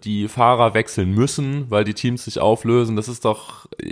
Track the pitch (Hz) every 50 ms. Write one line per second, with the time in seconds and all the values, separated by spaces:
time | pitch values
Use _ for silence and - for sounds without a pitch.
0 | - 101 107 104 104 104 - 127 120 120 123 117 117 113 - 110 110 - - -
1 | 95 92 98 107 123 147 - - 143 135 139 143 139 123 107 104 107 101 107 -
2 | - 123 123 120 - - - - - 104 113 117 - 117 117 123 120 113 113 107
3 | 110 117 123 113 - 113 107 - - - - - - - - - 50 50